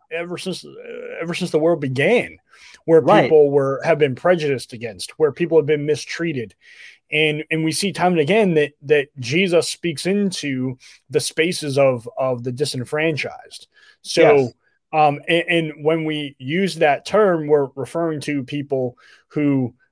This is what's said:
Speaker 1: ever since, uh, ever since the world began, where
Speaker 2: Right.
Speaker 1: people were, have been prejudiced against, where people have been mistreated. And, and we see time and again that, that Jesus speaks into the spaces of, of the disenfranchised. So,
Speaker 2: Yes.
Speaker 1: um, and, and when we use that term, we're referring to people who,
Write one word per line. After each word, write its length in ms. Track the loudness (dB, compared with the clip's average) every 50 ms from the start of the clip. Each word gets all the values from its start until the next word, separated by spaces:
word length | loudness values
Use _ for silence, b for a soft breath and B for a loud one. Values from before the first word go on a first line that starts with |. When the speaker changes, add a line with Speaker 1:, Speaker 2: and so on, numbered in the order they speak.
| _ -12
Speaker 1:
ever 260 | -10 -10 -10 -10 -10
since, 260 | -10 -8 -8 -10 -10 -12
uh, 40 | -18 -20 -18 -16 -16 -14 -14 -14 -12 -10 -10
ever 120 | -8 -8 -6
since 180 | -6 -6 -2
the 80 | 0 0
world 200 | 2 2 0 0
began, 580 | -2 -4 0 0 2 2 2 2 0 -4 -12 _ _ b b b b b b b b
where 160 | 4 4 6
Speaker 2:
Right. 220 | 8 8 6 6 6
Speaker 1:
people 280 | 6 6 6 6 6
were, 300 | 4 2 2 2 -2 -2 0
have 160 | 0 2 2
been 160 | 2 0 0
prejudiced 580 | 0 2 2 2 2 2 -2 -2 -4 -6 -12 -14
against, 440 | -12 -12 -12 -12 -12 -16 -10 -2 0
where 120 | 0 0
people 260 | 0 -2 -2 2 2
have 80 | 2 4
been 200 | 2 0 0 0
mistreated. 720 | -2 -2 -4 -4 -12 -8 -6 -6 -4 -4 -6 -8 -10 _ B B B B B B B B B B -2
And, 320 | 0 2 2 2 0 -2 -4 -4
and 140 | -4 -2 -2
we 80 | -2
see 200 | -2 -2 -4 -4
time 200 | -2 0 0 2
and 100 | 2 2
again 320 | 2 2 2 2 2 2 2
that, 200 | 2 0 0 _ _ -2
that 240 | 0 2 2 0 _ -10 -12
Jesus 480 | -8 -4 -2 0 0 2 2 0 0
speaks 380 | 0 -8 -6 -6 -6 -6 -4 -4
into 720 | -2 -2 0 -2 -2 -4 -6 -6 -6 -6 -4 -4 -6 -8 _ B B B B B -4
the 100 | -2 -2
spaces 580 | -2 -2 -2 -2 -2 -2 -2 -4 -6 -2 0 2
of, 280 | 2 2 2 0 -6 -10 -6
of 260 | -4 -4 -4 -4 -4 -6
the 80 | -8
disenfranchised. 1160 | -6 -4 -6 -4 -4 -8 -8 -6 -4 -2 -2 -2 -2 -2 -6 -10 -10 -16 -20 -20 -20 -20 -20 _ b b b b b b b
So, 180 | -4 2 4
Speaker 2:
Yes. 320 | 6 6 6 4 2 0 -6 _ _ _ _ _ _ -4 0
Speaker 1:
um, 260 | 2 2 2 2 -2 -4
and, 160 | 0 0 0 0 0
and 340 | 0 0 0 -2 -8 -4 -2
when 220 | 0 0 0 -2
we 300 | -4 -6 -6 -8 -10 -12
use 380 | -12 -8 -4 -2 -2 -2 -2 0
that 320 | 0 2 2 2 0 -2
term, 400 | -2 2 2 4 4 2 0 2
we're 220 | 2 2 2 2 -2 -6
referring 460 | -10 -10 -6 -4 -4 -2 -2 -4 -6
to 220 | -6 -4 -6 -6 -6
people 520 | -6 -8 -8 -6 -4 -4 -4 -4 -4 -8 b b b b b b b
who, 440 | -4 -2 0 0 0 0 -2 -4 -8 _ _ _